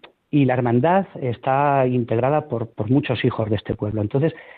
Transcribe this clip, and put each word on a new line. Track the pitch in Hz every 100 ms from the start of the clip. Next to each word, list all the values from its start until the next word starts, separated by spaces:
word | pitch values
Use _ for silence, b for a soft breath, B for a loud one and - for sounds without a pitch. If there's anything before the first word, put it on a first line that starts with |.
| - _ -
y | 147
la | 131
hermandad | 123 123 120 156 190 185 -
está | 135 113 135 135 147 139 131
integrada | 123 117 117 127 151 151
por, | 117 113
por | - 107
muchos | 135 147 180
hijos | 127 - 107
de | 107
este | -
pueblo. | 110 107 107
Entonces, | 107 139 156 - B